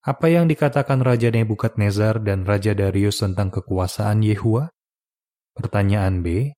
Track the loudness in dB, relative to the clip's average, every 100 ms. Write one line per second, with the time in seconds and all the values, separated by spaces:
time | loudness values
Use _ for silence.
0 | -6 0 2 2 2 0 0 0 0 0
1 | 2 2 2 0 0 -2 -2 0 0 2
2 | 0 0 -2 -2 0 0 0 0 0 2
3 | 0 0 -2 -2 -2 -4 -4 -2 -2 -2
4 | 0 2 2 0 0 0 -2 _ _ _
5 | _ _ _ _ _ -10 -4 0 2 2
6 | 0 0 -2 -2 -2